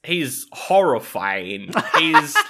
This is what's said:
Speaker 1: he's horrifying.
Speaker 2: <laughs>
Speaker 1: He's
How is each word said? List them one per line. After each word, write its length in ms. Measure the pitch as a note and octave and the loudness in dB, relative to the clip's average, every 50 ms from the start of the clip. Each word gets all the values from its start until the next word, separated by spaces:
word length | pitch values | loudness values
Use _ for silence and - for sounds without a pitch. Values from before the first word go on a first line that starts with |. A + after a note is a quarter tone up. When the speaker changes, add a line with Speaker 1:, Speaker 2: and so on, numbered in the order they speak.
Speaker 1:
he's 440 | - - F3 F3 D3+ B2 - - - - - - - - F3+ G3 F#3+ E3 | -6 -4 -2 -2 -2 -4 -6 -8 -12 -14 -14 -10 -2 2 4 4 4 4
horrifying. 800 | B2+ A2 - - - F#2+ F#2+ G2 G2 G2 F2+ F#2 G2+ G2 G2 F#2 - - - | 2 0 -2 -6 -6 -4 -4 -2 -4 -4 -6 -8 -8 -10 -8 -4 -2 -2 -2
Speaker 2:
<laughs> 140 | - - A#4+ | 0 2 2
Speaker 1:
He's 380 | - D#3+ D#3+ D#3 D3+ C#3+ - - - | 4 4 4 4 4 2 0 0 0